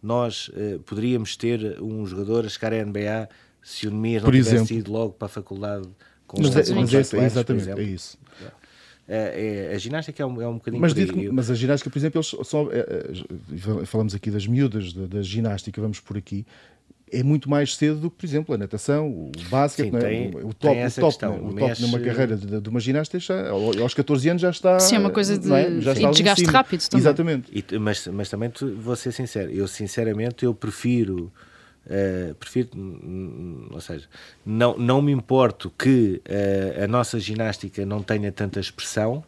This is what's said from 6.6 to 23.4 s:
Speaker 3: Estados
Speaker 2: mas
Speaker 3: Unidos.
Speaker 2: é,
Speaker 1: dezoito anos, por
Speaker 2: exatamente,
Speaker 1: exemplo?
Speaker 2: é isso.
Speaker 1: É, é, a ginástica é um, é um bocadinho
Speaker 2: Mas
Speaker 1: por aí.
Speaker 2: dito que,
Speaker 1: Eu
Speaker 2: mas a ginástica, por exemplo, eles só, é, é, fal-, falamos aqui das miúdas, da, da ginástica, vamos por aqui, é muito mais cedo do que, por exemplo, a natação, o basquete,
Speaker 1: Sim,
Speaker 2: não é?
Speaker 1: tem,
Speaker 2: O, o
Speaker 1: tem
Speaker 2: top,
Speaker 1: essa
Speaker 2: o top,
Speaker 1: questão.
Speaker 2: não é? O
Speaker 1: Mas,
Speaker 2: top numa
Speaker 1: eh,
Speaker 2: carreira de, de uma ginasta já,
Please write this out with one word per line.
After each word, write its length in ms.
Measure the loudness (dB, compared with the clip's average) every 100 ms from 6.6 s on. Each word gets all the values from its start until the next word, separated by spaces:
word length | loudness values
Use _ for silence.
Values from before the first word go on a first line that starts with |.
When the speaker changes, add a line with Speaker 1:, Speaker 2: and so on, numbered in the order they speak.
Speaker 3:
Estados 80 | 4
Speaker 2:
mas 240 | 2 4
Speaker 3:
Unidos. 0 |
Speaker 2:
é, 40 | 4
Speaker 1:
dezoito 160 | 2 2
anos, 160 | 2
por 60 | 2
Speaker 2:
exatamente, 240 | 0 -2
Speaker 1:
exemplo? 180 | -2 -6
Speaker 2:
é 40 | -6
isso. 320 | -8 -12 -20 -20 -20 -20 -20 _ _ -20 _ -6
Speaker 1:
É, 600 | -4 -4 -4 -4 -4 -4
é, 40 | -6
a 20 |
ginástica 460 | -6 -8 -8 -6
é 20 | -6
um, 160 | -4
é 60 | -6
um 60 | -6
bocadinho 260 | -6 2
Speaker 2:
Mas 120 | 2
Speaker 1:
por 60 | 4
aí. 60 | 0
Speaker 2:
dito 120 | 0
que, 80 | 0
Speaker 1:
Eu 80 |
Speaker 2:
mas 180 | 0 0
a 20 |
ginástica, 360 | 0 2 0 0
por 80 | -2
exemplo, 180 | 0 0
eles 100 | -4 -6 -4
só, 240 | -2 0
é, 80 | -2
é, 800 | -2 -4 -6 -10 -10 -14 -10 -8
fal-, 280 | -4 -4 -2
falamos 300 | 0 0 -2
aqui 160 | -4
das 160 | -4 0
miúdas, 460 | 2 2 0 -6
da, 120 | -8 -6
da 160 | -6
ginástica, 580 | -4 -2 -2 -4 -8 -6
vamos 200 | -6 -6
por 180 | -8 -10
aqui, 260 | -6 -10 -10 -18 -20 _ _ _ _
é 100 | -2
muito 260 | 2 2 2
mais 280 | 0 0 0
cedo 240 | 0 0
do 100 | -4
que, 80 | -6
por 80 | -4
exemplo, 300 | -4 -2 -4
a 20 |
natação, 500 | -4 -6 -2 0 0
o 240 | -6 -10 -12 -2
basquete, 380 | 2 2 0 -2
Speaker 1:
Sim, 60 |
Speaker 2:
não 80 | 0
é? 20 |
Speaker 1:
tem, 280 | 0 0 -4
Speaker 2:
O, 160 | -6 -10
o 60 | 0
Speaker 1:
tem 0 | 2
Speaker 2:
top, 40 | 2
Speaker 1:
essa 240 | 0 2
Speaker 2:
o 20 |
top, 100 | 2
Speaker 1:
questão. 240 | 2 -4 -4
Speaker 2:
não 0 |
é? 140 | -6
O 20 |
Speaker 1:
Mas, 240 | 0 0 2
Speaker 2:
top 40 |
numa 140 | 0 0
Speaker 1:
eh, 20 |
Speaker 2:
carreira 320 | 0 0 0 0
de, 260 | -2 -6
de 80 | -2
uma 100 | -2
ginasta 400 | 0 0 -2 -6
já, 300 | -4 -4